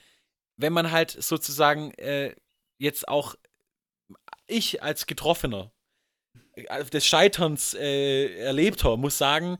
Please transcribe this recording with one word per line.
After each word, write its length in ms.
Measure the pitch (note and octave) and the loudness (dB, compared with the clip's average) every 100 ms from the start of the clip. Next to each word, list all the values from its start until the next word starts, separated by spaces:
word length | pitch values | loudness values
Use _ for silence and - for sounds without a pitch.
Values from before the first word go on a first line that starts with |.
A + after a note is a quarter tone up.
| _ _ _ _ _ - | _ _ _ _ _ -4
wenn 160 | D3 | 0
man 160 | E3+ E3 | 0 2
halt 180 | E3 E3 | 2 0
sozusagen, 840 | - - D#3 - C#3 D3 D3 D3+ | -4 -4 -4 -4 2 2 2 -6
äh, 420 | - C#3 C#3+ C#3 - _ _ _ _ | -10 -6 -4 -6 -10 _ _ _ _
jetzt 300 | C#3+ - - | -4 -4 -2
auch, 280 | C#3+ C#3 - _ _ _ _ _ _ _ F#2+ - - - | -2 -2 -12 _ _ _ _ _ _ _ -20 -20 -20 -4
ich 360 | A3 - - | -2 -2 -4
als 240 | D3 D#3 - | -6 -6 -8
Getroffener, 680 | D#3+ D3+ E3 C#3 G2+ F#2 _ _ _ _ _ _ A#2+ _ | -4 -2 0 -2 -6 -10 _ _ _ _ _ _ _ _
äh, 300 | - - C#3 | -18 -10 -10
des 220 | C3+ D3+ - | -4 0 4
Scheiterns, 680 | D3 G3 F#3+ E3 D3 - | 6 6 6 0 0 -4
äh, 600 | G2 C#3+ C#3 C#3 C3+ C3+ F2+ | -4 -2 0 2 0 0 -4
Erlebter 580 | B2+ C3+ G3 G3+ C3+ A2+ | -4 2 2 4 2 2
muss 220 | C#3 - | 0 2
sagen, 400 | C#3 D#3 F3 | 2 2 0